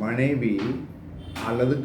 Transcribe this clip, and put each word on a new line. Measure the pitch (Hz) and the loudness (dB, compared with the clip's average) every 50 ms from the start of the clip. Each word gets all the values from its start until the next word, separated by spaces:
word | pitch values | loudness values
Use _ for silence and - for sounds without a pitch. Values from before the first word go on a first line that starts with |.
| 104 | -2
மனைவி | 110 120 127 131 143 147 131 120 110 101 95 104 113 135 156 156 - - - - - - - - - - - - 110 | 0 2 4 4 4 4 2 2 2 2 2 0 0 -2 -4 -6 -10 -12 -14 -14 -14 -14 -12 -12 -10 -8 -6 -4 -2
அல்லது | 117 120 123 131 143 135 | 0 2 4 4 2 2